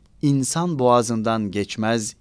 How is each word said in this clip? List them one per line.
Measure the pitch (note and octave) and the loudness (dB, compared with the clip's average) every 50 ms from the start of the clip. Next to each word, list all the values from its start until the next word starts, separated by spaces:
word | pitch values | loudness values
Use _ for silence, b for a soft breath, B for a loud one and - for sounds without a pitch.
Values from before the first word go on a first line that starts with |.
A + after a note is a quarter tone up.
| b b _ - - | b b _ -2 0
insan | D3 C#3+ C#3 C3 - - E3 E3+ F3+ E3 C3+ | 2 2 2 0 -2 -2 -2 -2 -2 -2 2
boğazından | B2+ B2 B2 B2 A#2 A2+ A#2 A2+ A2 A2+ A2+ A2+ G#2+ G2+ | 4 4 6 4 4 2 -2 -2 -2 -2 -2 -2 -2 -4
geçmez | F2 G#2 G2+ - - - A2 A2 A#2 A#2 G#2+ G#2 - _ | -4 -4 -4 -4 -4 -4 -2 0 0 -2 -2 -6 -10 _